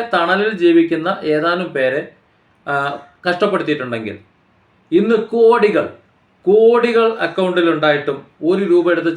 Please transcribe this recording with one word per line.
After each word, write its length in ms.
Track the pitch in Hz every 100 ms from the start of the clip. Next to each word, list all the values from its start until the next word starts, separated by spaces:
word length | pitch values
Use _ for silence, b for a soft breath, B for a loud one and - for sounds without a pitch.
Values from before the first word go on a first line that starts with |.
| 226
തണലിൽ 380 | 180 170 185 214 202
ജീവിക്കുന്ന 480 | 170 170 165 165 170 196 151
ഏതാനും 360 | 151 165 175 180 143
പേരെ, 260 | 131 139 190 - _ _ _ _ -
ആ, 20 | 143 139 147 - _ 180
കഷ്ടപ്പെടുത്തിയിട്ടുണ്ടെങ്കിൽ 920 | 175 202 185 156 147 123 117 104 101 _ _ _ _ _ _ _ 165
ഇന്ന് 180 | 214 220 -
കോടികൾ, 540 | 233 226 226 208 160 113 - _ _ _ _ 180
കോടികൾ 600 | 208 226 233 233 226 226 226 165
അക്കൗണ്ടിലുണ്ടായിട്ടും 920 | - 185 180 170 151 151 143 147 139 - - 156
ഒരു 140 | 190 196
രൂപ 200 | 175 170
എടുത്ത് 200 | 165 165